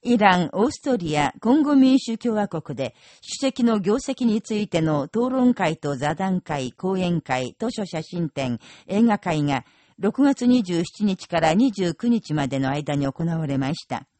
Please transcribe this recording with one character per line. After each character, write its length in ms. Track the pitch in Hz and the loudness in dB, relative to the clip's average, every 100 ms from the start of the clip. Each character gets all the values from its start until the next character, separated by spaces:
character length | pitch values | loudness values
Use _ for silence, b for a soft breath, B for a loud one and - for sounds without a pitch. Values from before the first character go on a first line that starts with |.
イ 160 | 226 240 | 0 4
ラ 200 | 202 180 | 4 4
ン、 120 | 170 | 0
オ 120 | 180 | 0
ー 60 | 226 | -2
ス 100 | - | -2
ト 140 | - 247 | -2 -2
リ 200 | 170 151 | 0 0
ア、 160 | 143 - | -2 -2
コ 120 | 220 | 2
ン 100 | 285 | 4
ゴ 140 | 294 285 | 4 6
民 240 | 262 262 | 6 4
主 180 | - 220 | 0 -4
共 160 | 247 | -2
和 140 | 214 202 | -2 -2
国 280 | 160 - 123 | -6 -8 -8
で 200 | 127 b b b | -8 b b b
主 180 | - - | -14 -4
席 240 | 269 - | -4 0
の 160 | 233 214 | 2 2
業 160 | 185 | 0
績 300 | 233 - 262 | -2 -2 -2
に 180 | 240 220 | 0 0
つ 140 | - 214 | -2 -6
い 100 | 208 | -2
て 140 | 170 | 0
の 220 | 160 151 | 0 0
討 260 | 135 220 247 | -2 -2 -2
論 240 | 262 247 | 2 2
会 220 | 240 175 160 | 2 0 -2
と 180 | 147 | -4
座 220 | 139 147 156 | -2 -2 -2
談 240 | 190 185 | -2 -2
会、 320 | - 147 127 | -2 -4 -4
講 260 | - 185 190 | -6 -4 -2
演 220 | 180 170 | 0 -2
会、 340 | - 127 127 - | -2 -4 -4 -6
図 80 | 220 | -6
書 160 | - 196 | -6 -6
写 160 | 160 | -8
真 260 | 156 175 170 | -8 -6 -6
展、 300 | - 131 117 B B B | -4 -4 -6 B B B
映 160 | 196 | 2
画 160 | 233 208 | 2 2
会 240 | 185 156 | 0 0
が 200 | 143 135 b b b b | 0 -2 b b b b
六 240 | 190 - | -4 2
月 220 | 277 277 247 | 2 2 2
二 180 | 247 | 2
十 180 | 185 170 | 2 -2
七 200 | 170 - | -2 -2
日 240 | 208 185 - | -2 -2 -2
か 100 | 170 | 0
ら 160 | 160 | 2
二 160 | 208 269 | 4 2
十 240 | 202 180 | 2 -2
九 140 | - 240 | 0 0
日 260 | 233 - | 0 0
ま 140 | 151 139 | -2 -2
で 100 | 135 | -2
の 120 | 135 | -2
間 260 | 143 147 143 | -2 -2 -2
に 100 | 139 | -2
行 180 | - | -2
わ 220 | 170 165 156 | -4 -2 -2
れ 100 | 135 | -2
ま 160 | 135 | -2
し 140 | 160 - | -4 -6
た。 220 | 120 - | -10 -10